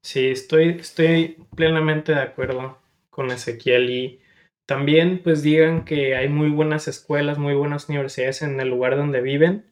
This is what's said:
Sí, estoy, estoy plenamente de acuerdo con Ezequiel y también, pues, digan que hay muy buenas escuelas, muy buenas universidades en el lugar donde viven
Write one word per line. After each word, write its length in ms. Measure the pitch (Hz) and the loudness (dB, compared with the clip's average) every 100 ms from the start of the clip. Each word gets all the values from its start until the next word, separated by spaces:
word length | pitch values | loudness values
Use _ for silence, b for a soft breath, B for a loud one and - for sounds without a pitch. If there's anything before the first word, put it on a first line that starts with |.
Sí, 260 | - 139 131 | -6 -2 -2
estoy, 400 | 131 - 160 170 170 | -2 2 4 4 0
estoy 580 | - - 165 165 160 - - | -8 0 2 4 0 -6 -18
plenamente 580 | - 160 160 156 156 151 | 0 2 2 0 0 0
de 80 | 147 | -2
acuerdo 580 | 131 - 131 127 131 - _ _ _ | -2 -6 -6 -6 -8 -16 _ _ _
con 200 | - 131 | -8 -6
Ezequiel 600 | 123 123 113 127 123 127 | -6 -8 -6 2 2 2
y 300 | 123 127 b b b b _ - | -2 -6 b b b b _ -6
también, 540 | 139 143 156 170 180 | -2 4 4 4 0
pues, 200 | 175 156 | 0 2
digan 420 | 147 156 160 165 | 4 4 4 2
que 320 | - 151 135 131 | -2 -2 0 0
hay 120 | 139 | -2
muy 200 | 147 151 | 0 0
buenas 400 | 147 156 151 - | 0 0 -2 -6
escuelas, 500 | - - 147 147 147 | -12 -4 -2 -2 -2
muy 160 | 143 | -2
buenas 340 | 143 147 143 - | -2 -2 -6 -6
universidades 540 | 147 135 - 131 135 | -6 -4 -4 -4 -4
en 160 | 151 135 | -6 -4
el 80 | 131 | -4
lugar 260 | 123 127 139 | -2 0 0
donde 240 | 147 131 | 0 -2
viven 460 | 131 143 165 202 - | -2 2 2 2 -8